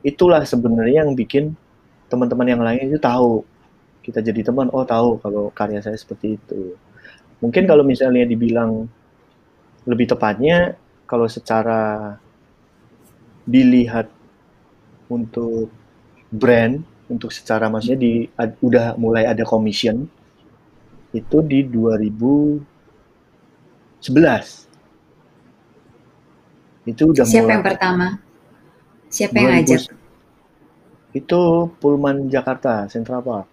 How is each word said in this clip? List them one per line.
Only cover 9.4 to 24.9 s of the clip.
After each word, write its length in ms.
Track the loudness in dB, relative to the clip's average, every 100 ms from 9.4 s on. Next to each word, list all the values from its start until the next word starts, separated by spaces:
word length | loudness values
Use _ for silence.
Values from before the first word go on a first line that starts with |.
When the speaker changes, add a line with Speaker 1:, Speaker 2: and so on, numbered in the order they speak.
| _ _ _ _ -4
Speaker 1:
lebih 220 | -2 0
tepatnya, 600 | 0 -2 0 2 2 0 -6 _ _ -6
kalau 180 | -2 -2
secara 880 | -4 -4 -2 0 -2 -2 -6 -10 -14 _ _ _ _ _ _ _ _ _ _ _ _
dilihat 640 | 2 4 6 4 2 -4 -6 _ _ _ _ _ _ _ _ _ _
untuk 560 | -8 -6 -6 -6 -6 -8 -12 _ _ _ _ _
brand, 500 | 0 4 4 2 -2 -10 _ _
untuk 180 | -10 -10
secara 320 | -14 -4 -2 -2
maksudnya 320 | -2 -2 0
di-, 280 | 0 0 -4 -6
ad-, 180 | -6 -2
udah 320 | 2 2 0
mulai 320 | -4 -2 2 2
ada 160 | 2
commission, 640 | 0 0 0 -2 -2 -4 -8 _ _ _ _ _ _ _ _ -20 _
itu 260 | -12 0 0
di 160 | 2 0 0
dua 320 | -2 0 0
ribu 640 | -4 -2 0 2 0 -2 -8 _ _ _ _ _ _ _ _ _ _ _ _ _
sebelas. 640 | 0 2 4 0 -6 -20 _ _ _